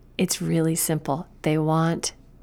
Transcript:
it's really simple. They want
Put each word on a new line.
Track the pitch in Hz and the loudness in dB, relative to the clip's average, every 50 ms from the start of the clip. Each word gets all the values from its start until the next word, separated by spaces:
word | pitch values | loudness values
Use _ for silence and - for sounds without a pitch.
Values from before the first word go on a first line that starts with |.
| - - - - | -20 -12 -4 -2
it's | 185 175 - - | -2 -2 -2 -4
really | 175 165 165 165 160 160 160 | -2 0 0 2 2 2 0
simple. | 165 - - 160 156 - - 139 151 180 - - - | 0 0 0 -2 -2 0 -2 -4 -4 -4 -10 -12 -4
They | - 160 156 156 | -2 0 0 2
want | 156 156 156 160 160 165 170 - - - - - - - - - | 2 2 2 2 2 2 0 -2 -4 -8 -10 -10 -20 -20 -20 -12